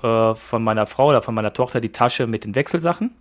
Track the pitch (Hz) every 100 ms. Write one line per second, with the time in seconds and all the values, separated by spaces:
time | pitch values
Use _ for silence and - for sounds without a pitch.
0 | 120 113 113 110 - 117 110 107 104 -
1 | 143 131 - 113 107 - 127 123 117 -
2 | 123 - 120 110 107 107 147 170 165 175
3 | 233 -